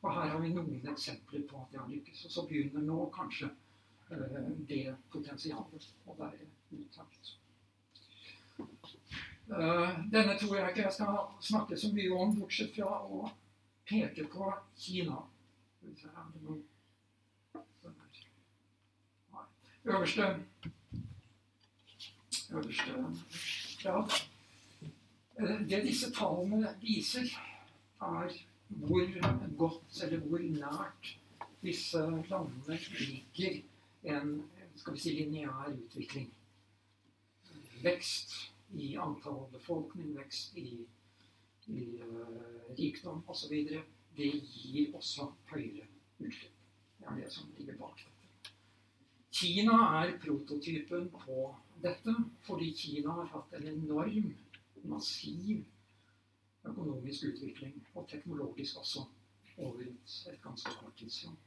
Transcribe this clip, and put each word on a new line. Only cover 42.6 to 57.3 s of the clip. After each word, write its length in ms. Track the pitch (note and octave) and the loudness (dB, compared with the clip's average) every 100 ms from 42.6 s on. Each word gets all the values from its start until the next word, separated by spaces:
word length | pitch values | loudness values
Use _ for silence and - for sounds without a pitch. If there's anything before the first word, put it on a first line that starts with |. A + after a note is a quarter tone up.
| A#2+ B2+ | -12 -2
rikdom 440 | D3 - F3+ D#3+ - | -2 -2 -8 -10 -8
og 80 | - | -8
så 160 | D3+ | -2
videre, 320 | D3+ D3+ D#3 - - _ - | -2 0 -4 -8 -20 _ -2
det 160 | C#3+ | 0
gir 640 | D3 - - - C#3 D3 - | 0 -4 -12 -6 2 2 2
også 320 | - - C#3+ - - | -4 -4 -6 -8 -8
høyere 340 | G#2 - - - - _ _ | -4 -4 -8 -14 -20 _ _
utslipp. 380 | - - - - - _ _ _ | -8 -8 -14 -20 -20 _ _ _
Det 80 | - | -8
er 100 | - | -6
det 100 | - | -6
som 200 | - - - | -10 -12 -12
ligger 200 | - - | -10 -10
bak 220 | - - | -12 -14
dette. 500 | - - - - - - - - _ _ - _ - | -20 -20 -20 -20 -20 -20 -20 -20 _ _ -20 _ -4
Kina 420 | - F3 F3+ A3 A3+ A3 D#3 | 0 4 8 10 12 10 8
er 160 | F3 - | 4 0
prototypen 840 | D#3 C#3+ - D3 E3 D#3+ C#3+ F3 F3+ | 0 0 0 -4 0 -2 0 -2 -2
på 420 | - - C3 C3+ - - - | -8 -4 -2 -2 -4 -18 -4
dette, 320 | - C3+ A3 A3+ A3+ - - | -2 0 2 2 2 -2 -4
fordi 240 | F3 E3 | -2 0
Kina 480 | D3 D3+ D3 C#3+ E3+ | -2 -2 0 0 0
har 100 | - - | -4 -6
hatt 180 | - E3+ | -8 -8
en 100 | D3+ D#3 | -4 -2
enorm, 580 | D3+ D3+ F#3+ G#3+ - - - - _ - | 2 2 4 4 2 0 -14 -20 _ -12
massiv 800 | - D3+ - - D3+ D#3 G3 G#3+ - - _ _ _ _ _ _ _ _ | -6 -4 -2 -4 -4 -4 0 0 -2 -16 _ _ _ _ _ _ _ _
økonomisk 600 | - - D#3 C3 B2 C#3+ | -8 -4 -2 -2 -4 -4
utvikling, 460 | - | -4